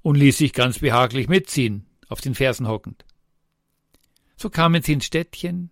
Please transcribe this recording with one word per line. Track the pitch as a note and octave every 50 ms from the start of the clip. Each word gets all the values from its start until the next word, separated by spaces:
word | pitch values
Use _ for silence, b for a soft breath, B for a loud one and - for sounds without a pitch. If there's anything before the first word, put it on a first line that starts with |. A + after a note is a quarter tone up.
und | _ E3 C#3+
ließ | C#3+ C#3+ C#3 B2 -
sich | D#3 C#3 -
ganz | - B2 B2+ A#2+ -
behaglich | D3+ C3+ A#2 A#2+ B2+ A#2 A#2 C3+ B2
mitziehen, | - F3+ F#3+ F#3 - - D3+ B2+ A2 G#2 G2+ - _ _ _ _
auf | _ A2+ -
den | - C#3 B2
Fersen | - C3+ C3 A#2 - B2+
hockend. | A2 A2 A2 _ - - _ _ _ _ _ _ _ _ _ _ _ _ _ _ _ _ _ _ _ _ _ _ _ _ _ _ _ _ -
So | - G#3
kamen | - E3 E3 E3+ E3 E3+
sie | - - D3+
ins | C#3 -
Städtchen | - - D#3+ F3 _ - - - F3 F3 F3+ F3 E3+